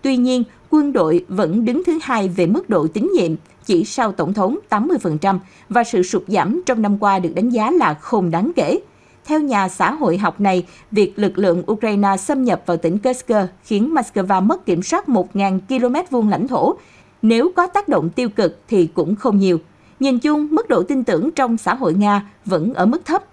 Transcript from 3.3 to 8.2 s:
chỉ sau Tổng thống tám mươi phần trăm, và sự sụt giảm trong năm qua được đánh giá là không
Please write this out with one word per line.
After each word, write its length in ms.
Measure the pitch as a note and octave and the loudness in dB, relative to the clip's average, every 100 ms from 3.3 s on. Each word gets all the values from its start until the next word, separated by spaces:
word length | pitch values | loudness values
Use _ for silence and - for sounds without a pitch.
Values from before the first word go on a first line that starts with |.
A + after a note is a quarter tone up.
| D#3+ - _ - | -4 -10 _ 0
chỉ 180 | F3+ | 0
sau 280 | G#3+ - A3+ | 0 -2 -4
Tổng 220 | F#3+ D#3+ | -2 -4
thống 240 | G#3 G3 E4 - | 0 -2 -2 -4
tám 200 | G#3+ C#4 | -2 0
mươi 100 | D4+ | 0
phần 200 | F3+ D3+ | -2 -2
trăm, 220 | G3 F#3 - - _ | 0 -2 -6 -20 _
và 160 | A#3 | -2
sự 180 | A#3 G3 | 0 0
sụt 200 | F3+ F#3+ - | 0 -2 0
giảm 360 | G3 D#3+ D#4+ F4+ | -2 0 -2 -2
trong 160 | A3+ | 0
năm 160 | G#3 G3+ | 0 0
qua 200 | G#3 F#3+ | 2 0
được 160 | F3 | -2
đánh 140 | E3 A#3 | -2 -2
giá 220 | A#3+ G#3+ | 0 0
là 240 | F4 G3+ | 2 0
không 360 | D3+ - A3 | -2 -2 -2